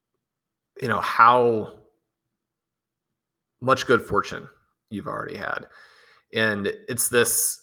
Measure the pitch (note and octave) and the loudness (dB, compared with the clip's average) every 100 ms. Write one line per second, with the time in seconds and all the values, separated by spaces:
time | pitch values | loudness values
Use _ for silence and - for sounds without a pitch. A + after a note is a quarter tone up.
0 | _ _ _ _ _ _ _ - B2+ G#2 | _ _ _ _ _ _ _ -10 -4 -2
1 | F2 - A#2 B2 A#2+ A2+ G2 - _ _ | -2 4 6 6 4 0 -4 -12 _ _
2 | _ _ _ _ _ _ _ _ _ _ | _ _ _ _ _ _ _ _ _ _
3 | _ _ _ _ _ _ B2 - - A#2 | _ _ _ _ _ _ 0 0 4 2
4 | - G2+ - - - _ _ _ _ G2+ | 2 -4 -4 -10 -14 _ _ _ _ -12
5 | - - - G#3+ - - - - - _ | -8 -8 -10 -10 -8 -8 -12 -20 -20 _
6 | _ _ _ A2+ A2 G#2 G2 - - B2 | _ _ _ -2 0 0 -4 -6 -8 -6
7 | - A#2+ A#2 - - - | 0 2 2 0 -4 -6